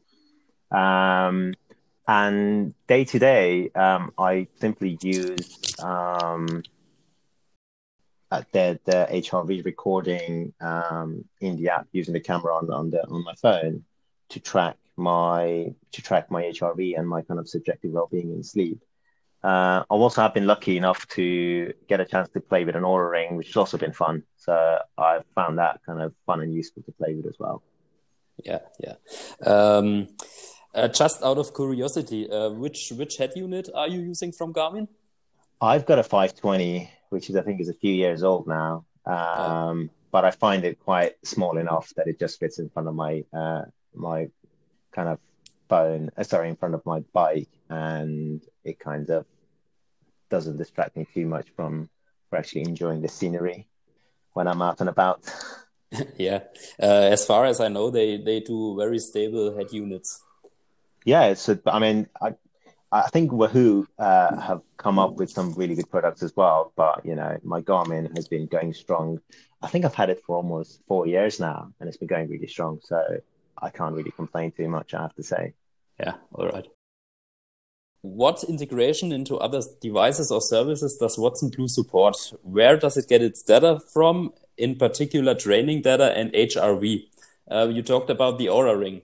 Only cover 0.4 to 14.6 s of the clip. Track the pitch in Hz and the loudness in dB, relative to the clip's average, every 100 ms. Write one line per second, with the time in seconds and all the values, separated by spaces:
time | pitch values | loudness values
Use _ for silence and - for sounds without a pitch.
0.4 | _ _ - 95 95 95 95 92 92 92 | _ _ -2 2 4 4 4 4 2 0
1.4 | 92 92 _ _ _ _ - 104 101 101 | -2 -6 _ _ _ _ 2 2 4 2
2.4 | 104 104 101 - - 127 131 120 131 123 | 2 0 -2 -4 2 4 4 4 6 6
3.4 | 90 90 92 92 92 92 87 - 92 92 | 4 2 0 2 4 4 0 -2 0 0
4.4 | 92 _ 110 107 95 82 92 92 90 87 | -2 _ -4 -2 -4 -4 -2 -2 -2 -6
5.4 | 87 - - - 90 90 87 87 85 85 | -10 -8 -8 -6 -4 -4 -2 -2 -2 -4
6.4 | 82 85 - _ _ _ _ _ _ _ | -4 -6 -10 _ _ _ _ _ _ _
7.4 | _ _ _ _ _ _ _ _ - - | _ _ _ _ _ _ _ _ -8 -8
8.4 | - 98 90 82 - 90 90 92 - 92 | -2 0 2 0 0 2 2 -2 -2 -4
9.4 | 82 95 90 - 98 95 90 87 85 85 | -2 -4 -6 -6 -2 -2 0 -4 -4 -6
10.4 | 85 - 85 82 85 82 80 82 - - | -8 -8 -6 -4 -4 -6 -8 -10 -14 -10
11.4 | 98 82 87 85 - 92 87 85 - 87 | -8 -4 -2 -2 -4 -6 -4 -4 -2 -4
12.4 | 85 82 82 71 80 85 - 85 85 - | -2 -2 -4 -4 -4 -4 -4 -8 -10 0
13.4 | 120 92 80 80 - _ _ _ - - | 2 2 0 -6 -10 _ _ _ -20 -16
14.4 | - 95 | -4 0